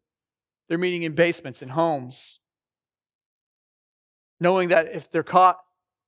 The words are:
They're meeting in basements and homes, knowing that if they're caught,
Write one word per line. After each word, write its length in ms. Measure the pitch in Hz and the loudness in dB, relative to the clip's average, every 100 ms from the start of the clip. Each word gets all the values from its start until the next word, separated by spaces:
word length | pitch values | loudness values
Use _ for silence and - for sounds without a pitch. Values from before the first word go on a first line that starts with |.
| _ _ _ _ _ _ _ | _ _ _ _ _ _ _
They're 100 | 165 | -4
meeting 240 | 180 175 | -2 -4
in 120 | 165 | -6
basements 480 | 151 170 165 147 117 | 0 0 0 -10 -16
and 80 | 127 | -10
homes, 720 | 143 165 147 127 131 - - _ _ _ _ _ _ _ _ _ _ _ _ _ _ _ _ _ _ _ _ | -2 -2 -2 -8 -16 -20 -20 _ _ _ _ _ _ _ _ _ _ _ _ _ _ _ _ _ _ _ _
knowing 280 | 175 190 180 | 0 2 2
that 240 | 170 160 | 2 0
if 180 | 160 - | -8 -6
they're 120 | 165 | -6
caught, 360 | 151 180 185 175 _ _ _ _ | 0 4 6 4 _ _ _ _